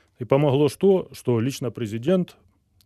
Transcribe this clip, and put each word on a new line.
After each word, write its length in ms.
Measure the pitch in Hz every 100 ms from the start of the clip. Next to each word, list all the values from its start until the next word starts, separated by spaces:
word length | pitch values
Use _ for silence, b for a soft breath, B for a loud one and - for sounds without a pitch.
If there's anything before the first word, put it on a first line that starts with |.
| b -
И 60 |
помогло 440 | 123 139 151 135 147
что? 400 | - 196 185 -
Что 280 | - - 117
лично 300 | 123 131 123
президент 680 | - 110 113 131 185 170 - _ _ _ _